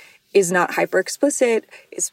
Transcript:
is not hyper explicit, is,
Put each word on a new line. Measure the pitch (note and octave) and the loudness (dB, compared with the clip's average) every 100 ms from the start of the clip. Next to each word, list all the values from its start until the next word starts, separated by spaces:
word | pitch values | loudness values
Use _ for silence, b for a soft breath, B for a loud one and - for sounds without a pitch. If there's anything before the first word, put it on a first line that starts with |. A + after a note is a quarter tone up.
| B B _ | B B _
is | G3+ F3 | 0 2
not | F#3 F3 | 0 0
hyper | - E3+ F#3 | -2 -2 -2
explicit, | F#3 - C#4+ - B3 A3 - B B | -2 0 -2 2 0 0 -4 B B
is, | - - | -10 -8